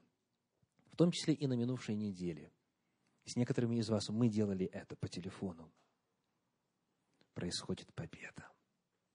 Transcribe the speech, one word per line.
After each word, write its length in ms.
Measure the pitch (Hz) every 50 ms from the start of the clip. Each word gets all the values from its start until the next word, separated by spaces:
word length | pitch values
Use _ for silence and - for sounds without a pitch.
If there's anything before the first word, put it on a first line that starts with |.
| _ _ _ _ _ _ _ _ _ _ _ _ _ _ _ _ _ _
в 40 | -
том 160 | - 160 175
числе 240 | 165 - - 165 151
и 100 | - 151
на 80 | 135 127
минувшей 420 | 120 117 123 127 120 - - 107
неделе – 560 | 104 107 104 95 90 90 87 80 73 76 - _ _ _ _ _ _ _ _ _ _ _ _ _ _ -
с 120 | - - 120
некоторыми 400 | 123 - 131 - 120 117 117 117
из 100 | 110 104
вас 200 | 113 101 - -
мы 180 | 104 113 123 117
делали 380 | 104 107 107 101 98 92 92
это 320 | 87 - 101 - - - -
по 100 | - -
телефону, 640 | - - - - - - - 92 82 82 80 80 _ _ _ _ _ _ _ _ _ _ _ _ _ _ _ _ _ _ _ _ _ _ _ _ _ _ _ _ _ _ - _ -
происходит 580 | - - 175 - - - - 185 - - - -
победа. 580 | - 165 - - - - - - - - - - _ _ _ _ _ _ _ _ _ _ _ _